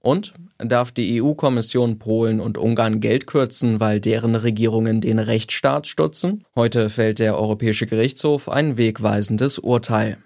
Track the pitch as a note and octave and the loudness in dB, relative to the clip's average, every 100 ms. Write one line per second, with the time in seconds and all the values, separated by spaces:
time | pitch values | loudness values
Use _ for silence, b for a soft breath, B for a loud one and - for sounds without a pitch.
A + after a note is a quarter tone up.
0 | B2 E3 G#3 - E3+ _ A#2 B2 B2 - | 2 0 -2 -16 -20 _ 0 0 0 -2
1 | G#2 A#2 C3+ D3+ D3 B2 A2 B2+ A#2+ A2 | -2 0 0 0 0 0 0 0 0 -2
2 | A2 A2 A2+ A2 A2+ A2 A2+ A2+ A2+ A2 | -2 0 2 0 -2 -2 0 2 0 0
3 | A2 B2 - D3+ B2 - A#2+ A2 A2 G#2+ | 0 0 0 0 0 0 0 2 2 0
4 | G#2+ A2 A2+ A2+ A#2 G#2+ A2+ A2+ A2+ A2+ | 0 0 0 0 0 0 0 2 0 0
5 | G#2+ A2+ A2 A2+ - - C3+ C#3+ D3 - | 0 0 0 -2 -2 -2 0 0 -4 -2
6 | D#3 - F3 G#3 _ - A#2 A#2 G#2+ A2 | 0 0 -2 -4 _ 0 2 2 0 0
7 | A2 G#2 A2 G2 G#2+ G#2+ A2+ G#2+ A2+ A2 | 0 2 0 0 -2 0 0 -2 -2 0
8 | B2 - D3+ C#3+ - C#3 D#3 A#2 A2+ A2+ | 0 0 0 0 0 -2 0 2 0 2
9 | G#2+ G#2 G#2 A2 C3+ - - B2 A#2 A2 | 0 0 0 0 -2 -2 0 0 2 0
10 | A2 G2 | -2 -6